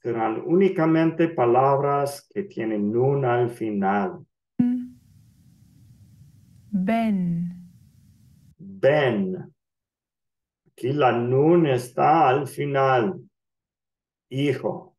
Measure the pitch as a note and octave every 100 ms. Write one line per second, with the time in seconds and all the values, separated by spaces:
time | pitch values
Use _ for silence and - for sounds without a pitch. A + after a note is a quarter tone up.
0 | A#2+ A2+ A2+ A2+ - F3 F#3+ - D#3+ D#3+
1 | E3 D#3 E3 C#3 A#2+ B2 C#3 C#3 C#3+ C#3+
2 | C#3 - - G#2 G2 - A2 G#2 G#2 A#2
3 | C3+ C#3 C3 B2 A#2+ - A2+ G#2 F#2+ G2+
4 | F#2+ - - _ _ - B3 B3 B3 -
5 | _ _ _ _ _ _ _ _ - -
6 | - - - _ _ - - G3+ F#3+ A3+
7 | A3 F#3+ F3 E3+ F3 F3+ F3+ - _ _
8 | _ _ _ _ _ - - - C3 D3+
9 | C3 G#2+ F#2 F#2 - _ _ _ _ _
10 | _ _ _ _ _ _ _ - B2 D3
11 | B2+ A#2 A#2+ C3 D#3 F3 D3+ B2 - -
12 | - D#3+ F#3 G3+ C3+ - C#3+ C3+ C3+ B2+
13 | G2+ F2+ - _ _ _ _ _ _ _
14 | _ _ - C3 C#3+ - G#2 - -